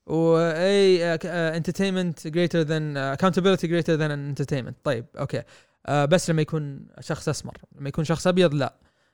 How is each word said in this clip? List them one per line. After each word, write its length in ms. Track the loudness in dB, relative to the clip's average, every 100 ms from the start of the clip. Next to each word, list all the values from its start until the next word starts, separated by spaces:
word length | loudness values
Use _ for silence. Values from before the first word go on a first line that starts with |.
| -4
وأي، 960 | 0 4 4 2 0 2 4 6 4
آه، 120 | 2 -2
ك-، 100 | -4
آه، 320 | -2 -2 -2
entertainment 720 | -4 -2 -2 0 -2 -4 -4
greater 380 | 0 0 0 0
than، 280 | -2 -2 -4
آه، 180 | -4
accountability 520 | 0 2 4 2 2 0
greater 300 | 0 2 0
than 360 | 0 -4 -6
entertainment. 400 | -6 -4 -4 -6 -8
طيب، 200 | -4 -4 -6 -10
أوكي. 240 | -6 -6 -8 -20 _ _ -2
آه، 180 | 0
بس 260 | 4 2 2
لما 120 | 0
يكون 440 | 0 -4 -6 -12 -18 -14
شخص 280 | -8 -6 -4
أسمر. 260 | -6 -8 -16 -20 -12
لما 100 | -8
يكون 160 | -4
شخص 220 | -2 0 2
أبيض، 280 | 4 4
لا. 200 | 4 -2 _ _ _ _